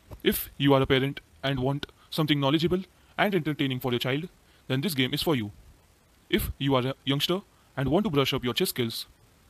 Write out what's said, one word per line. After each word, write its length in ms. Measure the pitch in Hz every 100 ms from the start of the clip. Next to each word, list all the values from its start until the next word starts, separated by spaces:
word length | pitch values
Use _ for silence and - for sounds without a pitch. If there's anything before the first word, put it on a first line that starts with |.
| - -
If 280 | - - - -
you 160 | 139
are 80 | 135
a 40 | 135
parent 360 | 135 135 139 - -
and 200 | 135 135
want 240 | 131 139 - _ -
something 320 | - 151 147
knowledgeable 420 | 135 156 165 185 185 _ _ -
and 160 | 180
entertaining 460 | 185 156 147 139 127
for 140 | 127
your 60 | 123
child, 280 | 131 139 175 _ _ _ -
then 140 | 131
this 140 | 160 139
game 180 | 127
is 80 | 143
for 120 | -
you. 200 | 139 104 - - - _ _ _ _ -
If 220 | - - -
you 180 | 139 131
are 120 | 123
a 80 | 135 -
youngster 340 | 143 - 180 - _ _ -
and 100 | 131
want 160 | 165
to 80 | 208
brush 220 | 143 131
up 100 | 131
your 100 | 120
chess 140 | 117 185
skills, 380 | - 117 - - _ _ _